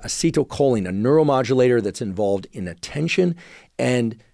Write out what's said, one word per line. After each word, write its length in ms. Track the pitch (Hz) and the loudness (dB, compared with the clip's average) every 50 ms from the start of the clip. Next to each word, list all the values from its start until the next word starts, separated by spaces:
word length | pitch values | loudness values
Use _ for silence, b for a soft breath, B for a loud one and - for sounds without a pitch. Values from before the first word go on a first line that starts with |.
| - | -4
acetylcholine, 840 | 117 - - - 165 - 151 143 - - - 143 135 120 107 92 | -8 -4 -2 0 0 0 0 -2 -2 0 0 2 2 2 0 -2
a 40 | 90 | -2
neuromodulator 920 | 95 101 110 127 147 160 156 147 135 131 127 110 135 127 127 127 123 117 98 | -2 0 2 2 4 4 4 4 2 2 0 2 2 4 4 4 4 2 0
that's 180 | - - - | -2 -4 -6
involved 460 | 123 101 92 98 104 98 98 95 92 - - | -8 -6 -4 -2 0 0 0 -2 -4 -8 -12
in 140 | 113 92 | -10 -10
attention, 680 | 87 85 - - - - 147 156 170 - - 180 175 170 175 B B B B B B B | -10 -10 -12 -12 -10 -6 -4 -4 -2 0 2 0 0 0 -4 B B B B B B B
and 380 | - 123 127 127 123 120 113 113 - b b | -2 0 0 2 2 0 -2 -4 -8 b b